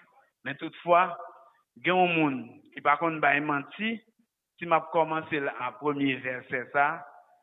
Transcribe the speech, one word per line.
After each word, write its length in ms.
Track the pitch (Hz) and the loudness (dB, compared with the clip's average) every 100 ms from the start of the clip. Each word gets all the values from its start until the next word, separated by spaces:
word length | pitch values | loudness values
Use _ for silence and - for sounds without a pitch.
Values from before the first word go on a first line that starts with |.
| _ _ _ _ | _ _ _ _
Mais 120 | 127 139 | -12 -10
toutefois, 640 | 160 - 170 175 185 - - - - _ _ _ | -12 -6 4 4 4 -2 -14 -20 -20 _ _ _
il 100 | 131 | 0
y 20 | |
a 40 | |
un 200 | 185 180 | 4 4
monde 360 | 165 151 131 113 - _ | 4 2 0 -8 -18 _
qui, 80 | - | -4
par 180 | 143 147 | 0 2
contre, 200 | 165 156 | 0 2
va 200 | 143 143 | 2 2
mentir. 600 | 151 143 139 - 220 226 _ _ _ _ _ - | 2 -2 -4 -6 -6 -6 _ _ _ _ _ -10
Si 60 | 175 | 0
m'a 160 | 160 160 | 0 2
commencé 500 | 175 156 160 156 156 139 120 | 0 0 0 -4 -4 -4 -4
à 120 | 123 | -8
premier 440 | - 147 143 139 127 | -6 -4 0 0 -2
verset, 520 | 127 127 120 135 117 | -4 -8 -6 -8 -2
ça, 320 | 143 143 165 - - - _ | 0 0 0 -10 -20 -20 _